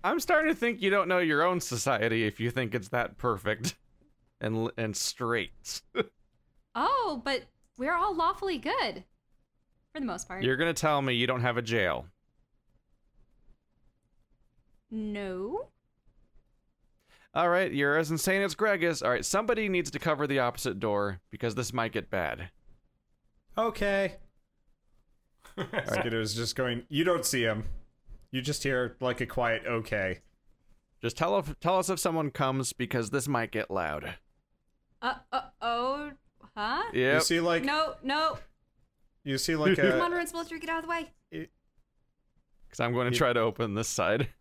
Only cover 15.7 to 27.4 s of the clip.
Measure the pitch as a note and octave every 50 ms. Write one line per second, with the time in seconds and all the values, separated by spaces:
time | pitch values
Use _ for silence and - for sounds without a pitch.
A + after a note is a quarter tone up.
15.7 | _ _ _ _ _ _ _ _ _ _ _ _ _ - _ _ _ _ _ _
16.7 | _ _ _ _ _ _ _ _ _ _ _ _ - - F3 F3 F3 F3+ F#3+ D#3+
17.7 | - C#3 C#3+ C#3+ D3 D#3+ D#3+ D3 E3 D#3 - F#3+ F#3+ G3 G3 G3 - - G#3 G#3+
18.7 | G3+ E3+ E3+ E3+ D#3+ C3 - A#2 B2 - - - - G3 A3+ A#3 A#3+ A3 G#3+ G3+
19.7 | F#3 F3+ E3+ - - D3+ - E3+ D3+ C3+ D3 C#3 C#3 C3+ B2 A#2+ - - - B2+
20.7 | F#2 G2 A2+ A2 G#2 G2+ G2+ G2+ F#2+ F2 _ _ - - - A#2 G#2 B2+ A#2+ -
21.7 | A#2 B2 A2+ A2+ - A2 - - - F#2+ E2+ C#2 A#1+ - F2+ F2+ _ _ _ -
22.7 | - _ _ _ _ _ _ _ _ _ _ _ _ _ _ _ - A3+ A3+ A#3
23.7 | A3 - G#3 G3+ G3 G3 G3 F#3 - - - - _ _ _ _ _ _ _ _
24.7 | _ _ _ _ _ _ _ _ _ _ _ _ _ _ _ - - - - -
25.7 | - G3+ - - - F#3+ D#3 A#2+ A2+ A2+ A2 G#2+ G#2 A2+ A#2+ A2+ - - C3 B2
26.7 | A#2 A#2+ - _ D3 C#3+ E3 F3+ F3 E3 E3 - - B2+